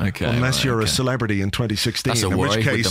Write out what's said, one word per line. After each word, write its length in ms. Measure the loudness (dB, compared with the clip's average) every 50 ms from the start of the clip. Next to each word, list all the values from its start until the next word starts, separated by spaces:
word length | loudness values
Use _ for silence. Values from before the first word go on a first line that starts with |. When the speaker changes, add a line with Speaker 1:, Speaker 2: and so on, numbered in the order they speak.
Speaker 1:
Okay, 240 | -4 -2 -2 -2 -2
Speaker 2:
Unless 320 | 0 0 2 2 0 0 0
Speaker 1:
right, 60 | 0
Speaker 2:
you're 140 | 0 2 2
a 40 | 0
Speaker 1:
okay. 60 | 0
Speaker 2:
celebrity 520 | 0 0 0 0 0 0 0 0 0 0 0
in 80 | -2
twenty 260 | -2 -2 -2 -2 -2
sixteen, 360 | -2 -2 -2 -2 -2 -2 0 0
Speaker 1:
That's 100 | 0 0
a 60 | 0
Speaker 2:
in 80 | 2 2
which 100 | 2 2
Speaker 1:
worry 60 | 2 2
with 60 | 0
Speaker 2:
case 200 | 0 0 0 0
Speaker 1:
the 40 | 0